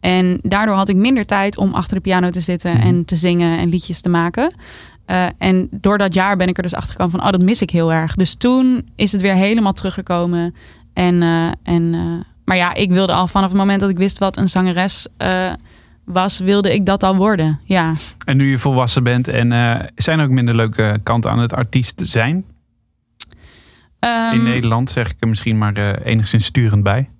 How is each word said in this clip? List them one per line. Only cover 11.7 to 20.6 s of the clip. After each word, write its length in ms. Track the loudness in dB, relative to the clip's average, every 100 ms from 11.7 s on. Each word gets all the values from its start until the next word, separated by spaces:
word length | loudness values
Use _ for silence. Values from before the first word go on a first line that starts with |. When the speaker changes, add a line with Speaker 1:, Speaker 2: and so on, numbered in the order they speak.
| 0 0
Speaker 1:
eh, 60 | -2 -4 -6 -10 _
maar 120 | -2 0
ja, 180 | 0
ik 160 | 0 2
wilde 220 | 2 2
al 140 | 0 0
vanaf 220 | 0 0
het 100 | 2
moment 220 | 2 2
dat 100 | 0
ik 60 | 0
wist 200 | -2 0
wat 180 | -4 0
een 120 | 0
zangeres, 580 | 2 0 0 -2 -2 -8 -6
eh, 360 | -2 -2 -2 -6 -16 -20 _ _
was, 340 | -4 -2 0 -2
wilde 360 | 0 2 2
ik 120 | 2 2
dat 160 | 2
al 140 | 2 2
worden. 440 | 2 2 0 -2
Ja. 280 | 0 0 0 -2 -6 -12
Speaker 2:
En 120 | 0 2
nu 140 | 2
je 80 | 2
volwassen 440 | 2 2 2 0
bent 260 | 0 0 0
en, 240 | 0 2
eh, 280 | 2 2 0 -6
zijn 240 | -4 0 2
er 60 |
ook 60 | 2
minder 240 | 2 2
leuke 440 | 2